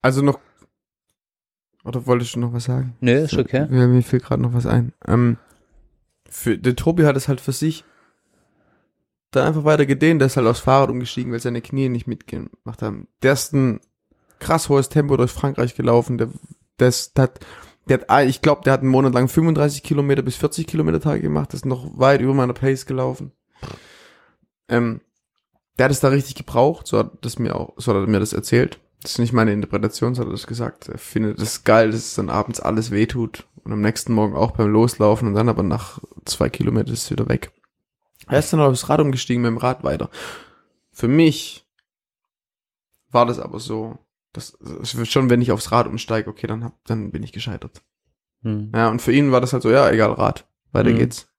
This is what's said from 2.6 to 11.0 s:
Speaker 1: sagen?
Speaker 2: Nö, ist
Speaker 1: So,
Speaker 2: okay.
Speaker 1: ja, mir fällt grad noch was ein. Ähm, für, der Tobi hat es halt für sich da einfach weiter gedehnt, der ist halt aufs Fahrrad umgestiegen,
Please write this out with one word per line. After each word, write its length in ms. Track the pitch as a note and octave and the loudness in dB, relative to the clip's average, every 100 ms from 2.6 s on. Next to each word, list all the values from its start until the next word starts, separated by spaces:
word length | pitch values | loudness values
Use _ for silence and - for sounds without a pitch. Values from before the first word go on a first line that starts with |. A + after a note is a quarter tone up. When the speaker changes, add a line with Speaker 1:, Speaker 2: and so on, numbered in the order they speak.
| B2 | -4
Speaker 1:
sagen? 300 | B2+ B2+ A#2+ | -4 -4 -2
Speaker 2:
Nö, 100 | B2 | 2
ist 200 | B2+ D#3 | 2 2
Speaker 1:
So, 100 | - | -2
Speaker 2:
okay. 260 | B2+ C3 D3 | 0 0 2
Speaker 1:
ja, 180 | B2+ B2 | 4 6
mir 140 | B2 | 4
fällt 200 | A#2+ B2+ | 4 -2
grad 160 | - A#2+ | 0 -2
noch 140 | A#2+ | 0
was 120 | A#2+ A#2+ | -2 2
ein. 280 | A2+ A#2+ _ - | 0 0 _ 0
Ähm, 300 | A2+ A#2+ A#2 _ _ _ _ _ _ _ _ _ | 2 2 0 _ _ _ _ _ _ _ _ _
für, 280 | - - G#2+ | -6 -2 0
der 180 | B2+ B2 | 0 0
Tobi 280 | E3 F3 D3+ | 0 4 4
hat 120 | C3+ | 4
es 100 | C3 | -2
halt 140 | C3 | -4
für 100 | - | -4
sich 320 | C3 D#3 D#3 _ _ _ _ _ _ _ _ _ _ _ _ _ _ _ | -4 -4 -4 _ _ _ _ _ _ _ _ _ _ _ _ _ _ _
da 140 | C3+ C#3 | 0 0
einfach 180 | D#3 | 0
weiter 220 | D3+ D3+ C3+ | 2 2 2
gedehnt, 360 | C3+ D#3 E3 | 4 4 4
der 40 | C3+ | 2
ist 100 | C3+ | 4
halt 100 | A2+ | 2
aufs 140 | A#2 | 2
Fahrrad 280 | - C3+ C3+ | 2 4 2
umgestiegen, 420 | B2 | -2